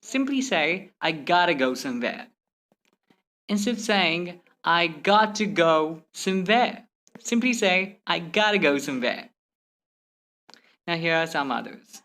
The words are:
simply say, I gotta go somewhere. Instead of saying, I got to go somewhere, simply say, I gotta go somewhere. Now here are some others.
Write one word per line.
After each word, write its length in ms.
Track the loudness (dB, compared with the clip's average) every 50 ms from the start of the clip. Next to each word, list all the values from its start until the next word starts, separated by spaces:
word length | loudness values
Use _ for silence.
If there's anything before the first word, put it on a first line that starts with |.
simply 400 | _ -6 -4 -2 -2 0 -2 -2
say, 500 | -2 -2 0 0 0 0 -2 -2 -6 -14 _ _
I 100 | -4 -4
gotta 420 | -4 -4 -2 0 2 4 4 4 2
go 200 | 2 2 0 0
somewhere. 540 | -2 -6 -6 -6 -4 -4 -4 -6 -6 -12 -18 _ _ _ _ _ _ _ _ _ _ _ _ _ _ _ _ _ _ _ _ _ _ _
Instead 280 | _ -4 -2 0 -2 -2
of 60 | -4
saying, 600 | -2 0 2 2 2 2 2 0 -4 -6 -8 -14 _ _ _ _ _
I 240 | 0 2 2 2
got 480 | 2 -2 -4 0 4 4 4 4 4 0
to 100 | -2 -4
go 580 | -2 0 2 4 4 4 4 2 0 -4 -8 -14 _ _
somewhere, 760 | -10 -6 -4 -2 -2 0 2 2 2 2 0 -2 -6 -16 _ _ _ _ _ _ -20
simply 340 | -8 -2 -2 0 2 0 0
say, 460 | 2 2 2 2 2 0 -2 -8 _ _
I 140 | -4 -4 -4
gotta 380 | -4 -4 0 2 2 2 2
go 200 | 4 4 4 2
somewhere. 520 | 2 0 -4 -6 -2 -2 -2 -4 -4 -8 -16 _ _ _ _ _ _ _ _ _ _ _ _ _ _ _ _ _ _ _ _ _ _ _ _ -20 -20 _ _ _ _ _
Now 80 | -6 -6
here 200 | -2 0 0 2
are 120 | 2 0
some 240 | 0 -2 -4 -4 -2
others. 500 | -4 -6 -6 -8 -14 -18 -20 _ -20 -20 _